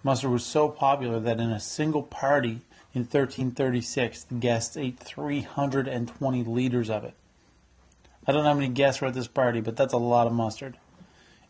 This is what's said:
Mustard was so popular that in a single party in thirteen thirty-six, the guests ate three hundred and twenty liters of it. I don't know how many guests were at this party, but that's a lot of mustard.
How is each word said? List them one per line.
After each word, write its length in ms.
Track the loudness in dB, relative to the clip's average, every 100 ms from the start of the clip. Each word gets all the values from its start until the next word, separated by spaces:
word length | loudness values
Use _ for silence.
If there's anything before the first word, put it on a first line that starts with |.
Mustard 280 | 0 0 2
was 140 | 0
so 240 | 2 2 2
popular 500 | 4 2 2 0 -2
that 220 | 0 0
in 100 | 0
a 80 | -2
single 440 | -6 -2 0 0
party 580 | -4 -2 2 2 2 -6 -12 -20 _
in 140 | -6 0
thirteen 460 | 2 0 -2 -4
thirty-six, 720 | 0 0 0 -2 -2 -4 -4
the 120 | -8
guests 420 | -2 2 2 -2 -6
ate 220 | -6 -8
three 420 | -16 -8 -6 -4
hundred 480 | -6 -4 -2 0 -2
and 200 | -4 -6
twenty 360 | -4 -2 -2
liters 460 | -2 0 0 0 0
of 140 | -4
it. 100 | -6 -16 _ _ _ _ _ _ _ _ _ _ 0
I 60 |
don't 120 | 2
know 40 | 4
how 60 |
many 180 | 2 0
guests 300 | 2 2 2
were 60 | -4
at 40 |
this 160 | -4 -4
party, 320 | 0 2 0
but 160 | -4 0
that's 160 | 2
a 60 | 2
lot 280 | 4 4 4
of 60 |
mustard. 460 | 2 -2 -4 -14 -16 _ _ -20 _ _ _